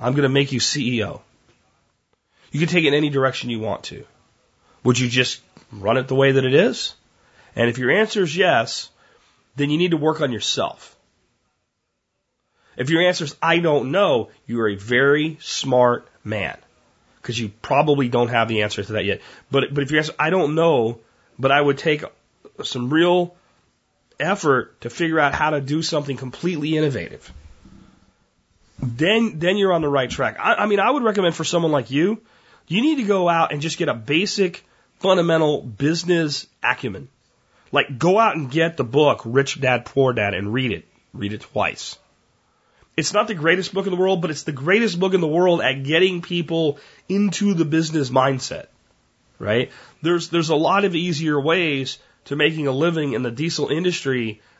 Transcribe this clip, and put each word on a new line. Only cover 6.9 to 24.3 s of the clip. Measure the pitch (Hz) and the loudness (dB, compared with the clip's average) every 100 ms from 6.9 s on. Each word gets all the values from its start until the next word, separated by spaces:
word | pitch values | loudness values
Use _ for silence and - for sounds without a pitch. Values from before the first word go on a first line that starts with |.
| - _ _ _ _ _ - | -12 _ _ _ _ _ -2
And | 120 | 0
if | 120 | 0
your | 123 | 2
answer | 185 214 214 | 2 2 0
is | 165 170 | -2 2
yes, | 185 123 117 - - _ _ _ _ _ _ 135 | 2 2 0 -6 -12 _ _ _ _ _ _ -4
then | 143 | 0
you | 151 | 2
need | 180 | 2
to | 160 | 2
work | 156 156 | 0 0
on | 139 | -2
yourself. | 110 - - 92 - - _ _ _ _ _ _ _ _ _ _ _ _ _ _ _ _ _ _ - | -2 -4 -2 -4 -6 -20 _ _ _ _ _ _ _ _ _ _ _ _ _ _ _ _ _ _ -8
If | 131 | -2
your | 165 | 2
answer | 180 175 147 | 2 2 -6
is, | - | -2
"I | 165 170 | 0 2
don't | 170 143 127 | 2 0 0
know," | 180 190 123 107 _ - | 0 2 0 -2 _ -8
you | 117 | -2
are | 110 | -2
a | 98 | -4
very | 104 123 139 147 156 151 | 0 2 4 2 0 -6
smart | - - 135 127 123 120 - _ | -10 -6 0 4 4 2 -6 _
man, | 107 107 76 - _ _ _ _ _ _ | -6 -4 -6 -8 _ _ _ _ _ _
'cause | - 117 | -8 -6
you | 104 - | -6 -8
probably | - 139 147 139 123 | 0 2 4 2 2
don't | 120 120 | 0 2
have | 120 113 | 2 2
the | 110 | 0
answer | 104 - | -2 -4
to | 98 | -4
that | 104 98 | -4 -2
yet. | 90 - - - | -4 -8 -20 -2
But, | 135 127 | 0 0
but | 143 | -2
if | 135 | 0
your | 151 | 0
answer, | 151 - | -2 -2
"I | 156 | 0
don't | 185 147 156 | 2 2 2
know, | 170 135 113 117 _ _ _ - | 4 4 0 -4 _ _ _ -2
but | 135 | 2
I | 143 | 4
would | 143 139 | 4 0
take | 165 151 - _ _ _ - - | 0 -2 -4 _ _ _ -20 -12
some | - 127 123 | -8 -6 0
real | 156 175 180 170 _ _ _ _ _ _ _ _ - | 2 4 2 0 _ _ _ _ _ _ _ _ -6
effort | 156 | -2